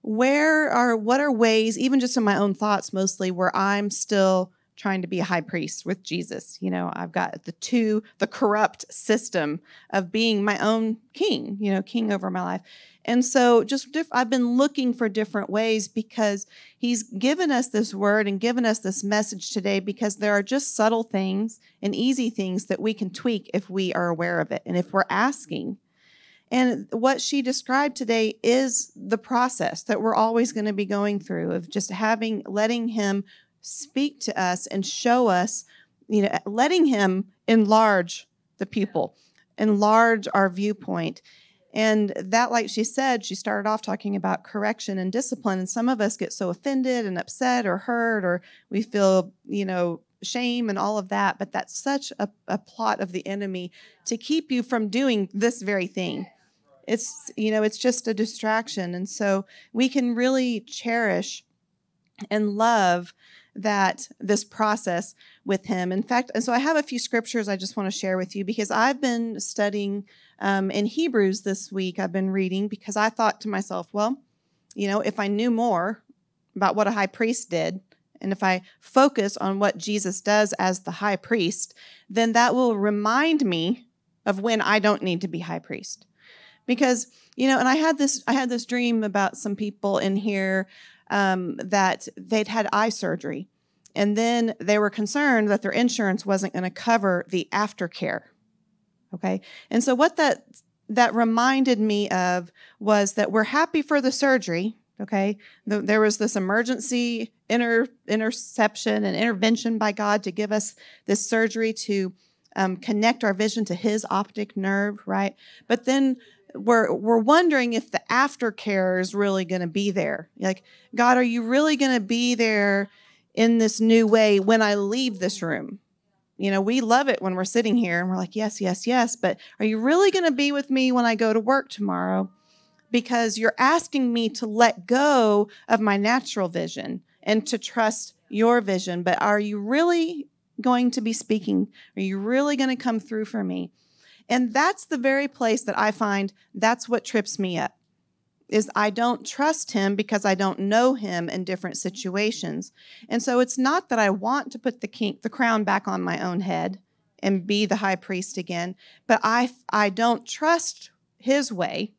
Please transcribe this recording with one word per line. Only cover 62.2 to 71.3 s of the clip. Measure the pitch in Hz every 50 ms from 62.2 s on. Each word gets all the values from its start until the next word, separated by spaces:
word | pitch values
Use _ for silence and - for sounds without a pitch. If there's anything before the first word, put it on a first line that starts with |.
| 202 -
and | 208 214 214 208
love | 202 208 220 233 233 214 190 180 175 175 175 - _ _ _ - - - _ _ _
that, | - 190 214 208 202 190 185 - - - - - _
this | - 190 208 202 -
process | _ - - 214 214 208 214 - 190 175 170 170 - - _ - - _ _ _
with | - 196 190 _
him. | - 202 185 180 180
In | 185 196 -
fact, | - 247 247 254 - -
and | 220 240
so | 254
I | 233 247
have | 269 302 320
a | 302 294
few | - 254 240
scriptures | - - - 233 226 - - 233 208
I | 208 196
just | 185 190 190 -
wanna | 214 196 185
share | 190 - - 190 185
with | 185 180 180 -
you | 202 196
because | 185 220 - 208 196
I've | - 220 226 269 277 269
been | 294 254 240 233 233 226 220 185
studying, | - - - - 208 202 196 208 202 202 202 202 202 _ _ _ _ _ _ _
um, | 202 196 196 196 190 190
in | - 208 202
Hebrews | 226 - 311 330 330 247 220 202 190